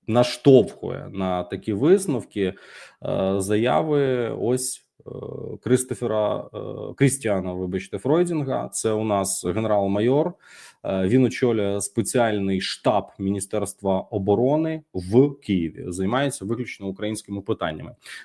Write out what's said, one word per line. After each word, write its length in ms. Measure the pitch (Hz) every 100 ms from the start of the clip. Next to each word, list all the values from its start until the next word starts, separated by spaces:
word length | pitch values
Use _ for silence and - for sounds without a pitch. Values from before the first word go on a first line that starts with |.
| -
наштовхує 1000 | 113 123 - 110 131 101 - 92 92 95
на 300 | 95 92 90
такі 300 | 87 95 101
висновки, 680 | 101 143 196 196 127 - 107
е, 100 | 95 92 - - - _ 92 98 95 98
заяви 920 | 98 104 120 151 160 147 139 127 113
ось, 520 | 107 107 127 131 -
е, 300 | _ _ - - - 131 - 101
Кристофера, 880 | - 123 - 113 120 107 104 104 -
е, 60 | 107 104 104 104 104
Крістіана, 580 | 139 131 113 95 92
вибачте, 440 | 90 92 92 - 101
Фройдінга. 720 | 123 160 175 160 135 123 117
Це 220 | - 113
у 120 | 107
нас 420 | 110 101 98 - 90
генерал-майор. 880 | 92 110 104 98 101 113 139 170 180 - - - _
Е, 240 | 101 95 95
він 160 | 127
очолює 580 | 123 - 123 113 101 101
спеціальний 800 | - - 101 127 117 107 98 95
штаб 420 | - - - 107 - -
Міністерства 800 | 98 101 - 107 98 - 101 95
оборони 800 | - 107 98 101 127 151 160 160 -
в 360 | 92 90 113 143
Києві, 540 | 143 - 95 82 90 90
займається 580 | 90 95 123 143 - 101
виключно 420 | 117 117 - 98
українськими 540 | 95 107 107 - 101
питаннями. 540 | 95 110 85 78 85 - - -